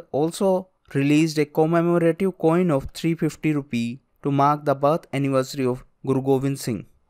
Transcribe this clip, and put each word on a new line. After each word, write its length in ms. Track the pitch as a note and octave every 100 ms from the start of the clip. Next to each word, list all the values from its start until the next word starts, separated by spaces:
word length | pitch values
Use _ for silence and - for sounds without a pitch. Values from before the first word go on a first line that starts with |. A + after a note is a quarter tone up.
| -
also 560 | C3 D#3+ - G3 F#3 F#3 _ -
released 440 | C#3 C#3 D3 D#3+ D3+
a 80 | D3
commemorative 920 | - D#3+ E3+ E3+ E3+ E3 D#3+ F#3+ -
coin 340 | D#3+ E3+ F3+
of 160 | C#3 -
three 200 | - E3
fifty 380 | E3 D#3 - D#3
rupee 480 | D3 C#3 A#2+ A#2 C3 _ _
to 80 | C#3+
mark 320 | C#3+ C#3+ D3
the 120 | D3 C3+
birth 320 | C#3+ E3 -
anniversary 540 | C#3 C#3 C3 C3 C#3+ B2+
of 180 | B2+ - _ C3+
Guru 160 | C3
Govind 360 | C3+ C3+ C#3 C3+
Singh. 280 | - G#2+ - _